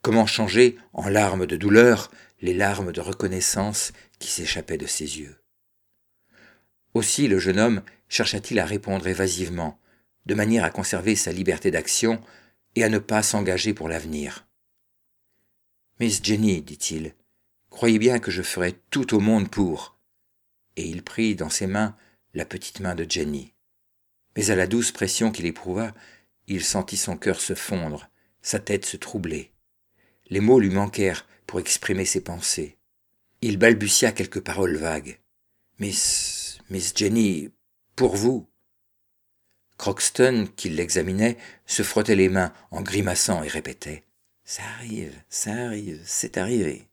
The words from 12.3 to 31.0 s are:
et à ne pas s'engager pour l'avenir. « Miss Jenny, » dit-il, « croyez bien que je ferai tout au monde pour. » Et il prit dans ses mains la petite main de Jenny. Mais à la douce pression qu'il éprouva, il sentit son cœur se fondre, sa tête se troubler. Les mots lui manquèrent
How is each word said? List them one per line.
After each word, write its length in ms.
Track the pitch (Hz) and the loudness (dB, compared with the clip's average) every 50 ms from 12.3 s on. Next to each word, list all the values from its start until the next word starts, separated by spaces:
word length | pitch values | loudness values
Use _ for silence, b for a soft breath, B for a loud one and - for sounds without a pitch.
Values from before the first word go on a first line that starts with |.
| B B B B B B B _ _ | B B B B B B B _ _
et 80 | 117 117 | 0 2
à 40 | 110 | 2
ne 100 | 110 104 | 2 0
pas 240 | 104 - 107 110 107 | 0 0 0 0 2
s'engager 520 | - - 104 101 90 90 92 - 110 101 | 2 0 0 0 0 -2 0 -2 -2 -4
pour 140 | - 80 80 | -4 -4 -6
l'avenir. « 580 | 82 82 78 80 78 73 73 71 - - - _ _ _ _ _ _ _ _ _ _ _ _ _ _ _ _ _ _ _ _ _ _ _ _ _ _ _ _ _ _ _ | -6 -6 -6 -6 -6 -6 -8 -8 -10 -14 -18 _ _ _ _ _ _ _ _ _ _ _ _ _ _ _ _ _ _ _ _ _ _ _ _ _ _ _ _ _ _ _
Miss 200 | 117 117 107 - - | 0 0 0 0 0
Jenny, » 380 | 101 107 104 110 107 95 85 73 | 0 2 4 4 2 2 0 -2
dit-il, « 520 | - 76 71 - - 82 80 80 76 - _ _ _ _ _ _ _ _ _ _ _ | -10 -12 -8 -8 -6 -6 -6 -8 -10 -12 _ _ _ _ _ _ _ _ _ _ _
croyez 280 | - - - 117 113 107 | -8 0 2 4 4 6
bien 200 | 107 123 127 120 | 4 4 2 2
que 120 | - - | -2 -4
je 120 | 87 90 87 | -6 -4 -4
ferai 320 | - - 95 90 87 90 - _ _ | -4 -4 -2 -2 -2 -2 -6 _ _
tout 240 | - 143 131 - 110 | -2 -2 0 2 2
au 60 | 107 | 4
monde 300 | 101 107 110 110 98 92 | 4 4 4 4 2 0
pour. » 480 | - - 98 90 78 - - - _ _ _ _ _ _ _ _ _ _ _ _ _ _ _ _ _ | 0 0 0 0 0 -4 -8 -14 _ _ _ _ _ _ _ _ _ _ _ _ _ _ _ _ _
Et 100 | - 80 | -10 -10
il 160 | 82 82 90 85 | -8 -8 -10 -12
prit 320 | - - - 117 110 104 | -10 -4 -2 0 0 0
dans 160 | 85 82 76 | -2 -4 -4
ses 160 | - - 104 | -4 -4 -4
mains 300 | 92 95 104 110 104 104 b b b b b b _ _ | -2 0 0 -2 -2 -4 b b b b b b _ _
la 100 | 87 82 | -10 -10
petite 360 | - - 95 - - - - | -8 -10 -12 -12 -12 -12 -8
main 140 | 95 92 90 | -6 -6 -4
de 120 | 82 85 80 | -6 -6 -4
Jenny. 460 | - 90 78 73 73 69 65 - _ _ _ _ _ _ _ _ _ _ _ _ _ _ _ _ _ | -2 -4 -2 -4 -4 -8 -8 -12 _ _ _ _ _ _ _ _ _ _ _ _ _ _ _ _ _
Mais 140 | - 104 101 | -2 0 2
à 60 | 107 | 4
la 100 | 92 92 | 2 2
douce 260 | 92 104 120 117 - - | 2 2 0 0 0 -2
pression 380 | - 104 92 - - 117 113 | -2 -4 -2 0 0 0 0
qu'il 160 | 107 - 82 | 0 -2 -4
éprouva, 480 | 85 82 - - 92 90 98 113 110 - b b b b b b b b _ _ | -6 -6 -6 -8 -6 -4 -4 -4 -6 -8 b b b b b b b b _ _
il 180 | - 98 92 82 | -6 -6 -4 -2
sentit 320 | - - 101 92 - 101 | -2 -2 -2 -4 -4 -4
son 200 | 95 - - 87 | -6 -4 -4 -6
cœur 240 | 80 - 95 92 - | -4 -2 -2 -2 -2
se 140 | - - 92 | -2 -6 -6
fondre, 560 | - - - 104 92 82 78 76 76 - _ _ _ _ _ _ _ _ | -6 -4 -4 -4 -4 -4 -6 -8 -10 -12 _ _ _ _ _ _ _ _
sa 160 | - - 101 | -4 -4 -4
tête 260 | - - 101 95 - | -2 -2 -2 -2 -2
se 120 | - - | -6 -10
troubler. 560 | 98 - - - 110 87 85 78 76 - _ _ _ _ _ _ _ _ _ _ _ _ _ _ _ _ _ | -10 -12 -8 -6 -6 -6 -4 -6 -8 -8 _ _ _ _ _ _ _ _ _ _ _ _ _ _ _ _ _
Les 120 | 90 98 | -2 2
mots 200 | 104 110 131 131 | 6 8 8 8
lui 100 | 107 98 | 8 6
manquèrent 560 | 92 98 101 101 - - | 2 2 0 -2 -2 0